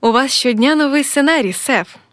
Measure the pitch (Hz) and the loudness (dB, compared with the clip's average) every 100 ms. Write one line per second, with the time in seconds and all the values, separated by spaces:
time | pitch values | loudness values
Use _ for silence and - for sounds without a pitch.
0 | 226 226 262 - 254 220 254 311 294 285 | 2 2 0 0 -2 2 2 2 0 0
1 | 277 - 285 320 208 180 - 240 175 - | -2 0 0 0 -2 -4 -2 -4 -4 -12
2 | _ | _